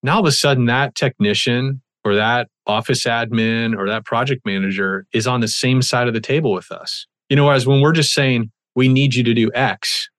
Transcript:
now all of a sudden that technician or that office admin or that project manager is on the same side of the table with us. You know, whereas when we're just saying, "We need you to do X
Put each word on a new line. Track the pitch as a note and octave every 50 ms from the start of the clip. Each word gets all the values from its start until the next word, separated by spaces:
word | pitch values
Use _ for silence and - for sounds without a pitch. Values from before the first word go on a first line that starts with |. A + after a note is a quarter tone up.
| -
now | C3 D#3+
all | A3
of | G3+
a | D#3 C#3
sudden | - - C#3+ C#3 B2+ A#2+
that | A#2 A#2+ C3 C#3 C3+ -
technician | - - C3 B2+ _ G3 - G#2 - - B2+ A#2+ B2 C3 C3+ C3+ C3 _ _ _ _ _
or | G#2 G2+
that | G#2 G#2+ A#2+ A#2+ B2 A#2+ - _ _ _ -
office | G#2 A2 A2+ - B2+ A#2+ -
admin | B2+ A#2 A#2 A#2 A2 A#2+ A2+ A2+ A2+ A2+ A2+ A#2 A2+ A2+ G2+
or | G2 G2
that | G#2+ A2 G#2+
project | - A#2 A2+ B2 C3+ C#3 - _
manager | G#2+ G2 G2 G2 G2 F#2+ G2 G2 F#2+ G2 G2 F#2+ _ -
is | A2+ A2+ B2+
on | B2+ B2
the | A#2 G#2+
same | - - - B2+ C3 C3
side | B2+ - - B2 B2 B2
of | A2+
the | A2+
table | G#2+ - C3+ D3+ D#3+ B2+
with | G2 - - -
us. | - - - - - - - _ _ _ _ _
You | C#3 C#3
know, | C#3+
whereas | C#3+ C#3+ C3 A#2 C3
when | C#3 C#3
we're | C#3 D3+ D#3+
just | E3 D3 - -
saying, | - C#3 C3+ B2+ A#2+ A2+ A2+ _ _ _ _ _
"We | B2+ C3 C3
need | C3 C3 C#3+ C#3 B2
you | B2+ A#2+
to | A#2 A2+
do | A#2 A#2 A#2 -
X | A#2+ C3 A2+ F#2+ - - - - - - - _